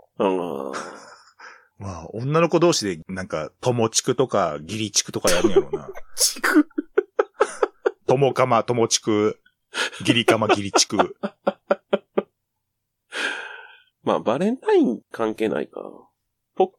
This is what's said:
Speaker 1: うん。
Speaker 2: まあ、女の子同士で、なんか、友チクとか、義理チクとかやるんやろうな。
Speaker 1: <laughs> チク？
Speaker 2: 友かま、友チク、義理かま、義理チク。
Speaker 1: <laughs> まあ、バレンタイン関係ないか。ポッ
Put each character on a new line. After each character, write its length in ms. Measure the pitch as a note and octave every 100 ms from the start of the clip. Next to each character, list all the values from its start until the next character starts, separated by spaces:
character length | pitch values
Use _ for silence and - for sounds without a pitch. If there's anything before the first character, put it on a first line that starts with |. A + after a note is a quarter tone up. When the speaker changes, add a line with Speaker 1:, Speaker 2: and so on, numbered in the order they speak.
| _ -
Speaker 1:
う 80 | G#2
ん。 460 | F#2 F2 C2+ C#2 - - - - - _ _ - - _ -
Speaker 2:
ま 220 | G2 E2+
あ、 40 | E2
女 280 | G#2+ C3 D#3
の 80 | E3+
子 100 | E3+
同 140 | E3+
士 120 | D3+
で、 160 | G#2 E2 D#2+
な 160 | F#2+
ん 40 | F#2+
か、 240 | D#2+ D2+ _
友 280 | - A#2+ A2+
チ 140 | -
ク 140 | - B2
と 100 | B2+
か、 320 | A2 F2 D2
義 160 | D#2 A2
理 120 | G#2+
チ 140 | -
ク 80 | -
と 80 | -
か 100 | -
や 100 | -
る 60 | E4+
ん 40 |
や 60 | F#4+
ろ 100 | -
う 40 | -
な。 120 | - -
Speaker 1:
<laughs> 140 | - -
チ 260 | - -
ク？ 260 | - D#4 D4+ - - - - - - - - - - _ - - -
Speaker 2:
友 260 | C3 C#3
か 140 | B2 B2+
ま、 180 | A#2
友 240 | G#2+ B2 A2+
チ 120 | -
ク、 380 | - G#2 G#2+ - _ _ _ - - -
義 140 | -
理 100 | A#2
か 140 | A2+ A2+
ま、 100 | A2
義 140 | G#2
理 100 | G2+
チ 160 | - -
ク。 280 | G#2+ F4+ -
Speaker 1:
<laughs> 40 | G3+ - - - - - _ - _ - - _ _ _ _ _ _ _ _ - - - - - - - _ _
ま 120 | -
あ、 60 | E2+
バ 180 | G#2 B2+
レ 120 | G3
ン 60 | B3+
タ 160 | -
イ 100 | G4+
ン 200 | A3+ G#2+ -
関 220 | - A2
係 140 | G#2+ A2
な 120 | D2
い 80 | C2
か。 140 | - G1+ - _ _ _ _ _ -
ポ 80 |
ッ 60 | F#3